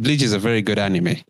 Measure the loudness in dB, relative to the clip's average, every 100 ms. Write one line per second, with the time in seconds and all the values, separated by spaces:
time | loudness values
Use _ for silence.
0 | 0 0 0 0 0 0 0 0 0 0
1 | 0 -4 -8